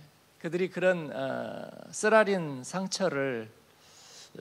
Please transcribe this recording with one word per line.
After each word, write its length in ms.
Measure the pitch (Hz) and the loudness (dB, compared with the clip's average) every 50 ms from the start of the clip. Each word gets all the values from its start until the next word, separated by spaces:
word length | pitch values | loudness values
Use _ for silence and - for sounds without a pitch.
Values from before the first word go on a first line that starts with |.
| - - _ _ _ _ _ _ | -20 -20 _ _ _ _ _ _
그들이 300 | - 170 156 180 190 180 | -8 -4 -2 0 -2 -2
그런, 420 | - 180 170 185 185 170 156 135 107 | 0 2 4 4 4 2 -2 -6 -6
어, 560 | 127 135 131 127 123 117 107 101 - - - - - - - | -4 -4 -4 -4 -4 -4 -6 -8 -8 -10 -12 -12 -16 -16 -14
쓰라린 720 | 165 - - 214 220 220 214 196 196 185 165 147 139 127 127 | -6 0 4 6 8 8 8 6 2 0 0 -2 -6 -8 -8
상처를 880 | - - 185 190 180 - - 196 165 143 139 135 135 123 113 110 110 - - - _ _ _ - - - - - - - - - - - - | -6 -6 -4 -4 -4 -2 0 0 0 2 0 0 0 -2 -4 -6 -8 -14 -20 -20 _ _ _ -20 -20 -20 -20 -20 -20 -20 -20 -20 -18 -16 -14